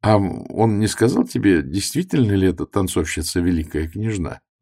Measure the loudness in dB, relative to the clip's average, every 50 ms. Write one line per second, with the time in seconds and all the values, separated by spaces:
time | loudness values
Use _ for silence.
0 | 2 4 2 4 2 0 -4 -6 -10 -10 -2 0 2 2 2 2 0 -2 0 2
1 | 2 2 2 0 -2 -2 -2 0 4 4 4 4 2 -2 -4 -4 -4 -4 -4 -4
2 | -4 -2 0 2 2 2 4 4 2 2 2 0 -6 -4 -2 -2 -2 0 0 -2
3 | -2 -2 -4 -6 -6 -4 -2 0 0 2 0 0 -2 -4 -4 -6 -6 -4 -6 -6
4 | -4 -4 -4 -4 -6 -6 -8 -12 _ _ _ _